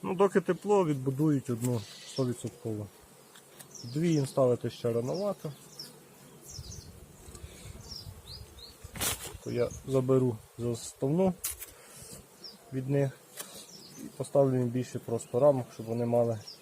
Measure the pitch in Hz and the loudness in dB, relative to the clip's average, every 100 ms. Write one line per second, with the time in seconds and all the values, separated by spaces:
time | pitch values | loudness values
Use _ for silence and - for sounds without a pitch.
0 | 196 185 208 202 175 170 196 202 170 143 | -4 4 4 4 2 -2 4 4 4 2
1 | 131 131 156 143 120 117 123 120 104 - | -2 2 4 2 0 -2 0 0 -4 -16
2 | - - 127 120 113 - 113 107 104 - | -10 -2 -2 -2 -8 -8 -6 -6 -8 -12
3 | - - - - - - - - 120 131 | -20 -20 -20 -20 -20 -20 -20 -16 -8 0
4 | 175 156 135 - 127 120 123 - 120 117 | 2 4 2 4 4 4 0 -4 -2 0
5 | 120 160 202 190 156 135 - - - - | 0 -2 -2 -4 -8 -12 -18 -16 -16 -16
6 | - - - - - - - - - - | -20 -20 -20 -20 -18 -14 -14 -14 -16 -20
7 | - - - - - - - - - - | -20 -20 -18 -16 -16 -16 -16 -16 -14 -14
8 | - - - - - - - - - - | -14 -16 -16 -16 -16 -18 -20 -18 -16 -4
9 | - - - - - 120 120 - - 135 | -4 -4 -8 -10 -6 -2 -2 -4 0 2
10 | 127 131 127 110 - - 120 117 - - | 6 6 6 0 -8 -6 -4 -4 -6 -4
11 | 135 165 190 180 - - - - - - | 0 4 2 2 -6 -8 -14 -18 -20 -20
12 | - - - - - - - 131 131 139 | -18 -18 -20 -20 -20 -20 -8 -6 0 2
13 | 139 - - - - - - - - - | 2 -2 -20 -16 -14 -14 -18 -20 -20 -14
14 | - - 131 143 139 127 123 123 120 123 | -14 -8 0 4 6 6 2 0 -4 -6
15 | - 117 - 120 143 135 120 - 113 117 | -4 -4 0 4 6 6 0 -8 -4 -2
16 | 120 120 117 110 - - | 2 4 4 0 -6 -20